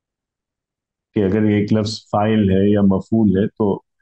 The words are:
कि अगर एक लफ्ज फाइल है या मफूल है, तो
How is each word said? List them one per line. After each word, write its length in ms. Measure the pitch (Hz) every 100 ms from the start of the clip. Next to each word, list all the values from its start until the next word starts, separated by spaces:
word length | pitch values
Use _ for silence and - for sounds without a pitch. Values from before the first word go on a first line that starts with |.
| _ _ _ _ _ _ _ _ _ _ _
कि 80 | 110
अगर 240 | 95 107 107
एक 280 | 104 104
लफ्ज 280 | 107 104 -
फाइल 500 | - 107 107 110 98
है 200 | 95 101
या 100 | 104
मफूल 580 | 101 95 - 113 107 92
है, 80 | 107
तो 380 | - 104 - _ _